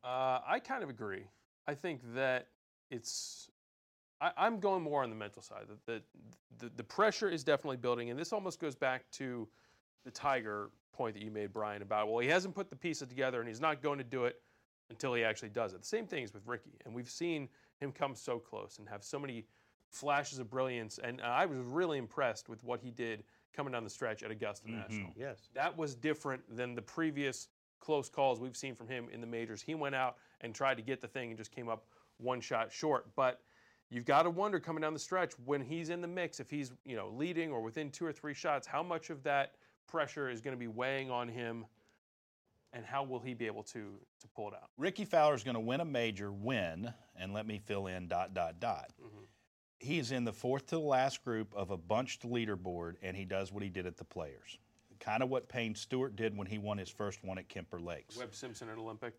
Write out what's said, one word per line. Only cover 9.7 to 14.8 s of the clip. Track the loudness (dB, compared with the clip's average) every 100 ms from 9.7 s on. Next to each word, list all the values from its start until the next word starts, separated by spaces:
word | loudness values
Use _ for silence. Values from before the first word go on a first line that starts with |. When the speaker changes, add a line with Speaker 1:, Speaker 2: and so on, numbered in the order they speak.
| _ _ _
Speaker 1:
the | -14
Tiger | -2 2 2 2 -4 -4 -10 _
point | -4 -4 -2
that |
you | -4
made, | -2 -2
Brian, | -2 -2 -4
about, | 0 2 4
well, | 4
he | 6
hasn't | 4 4 -4
put | -6
the | -4
pieces | -4 -4 -6
together, | 0 0 2
and | -2
he's | 0
not | 2 2
going | 0 -2
to |
do | -2 0 0
it | 0 _ _ _ _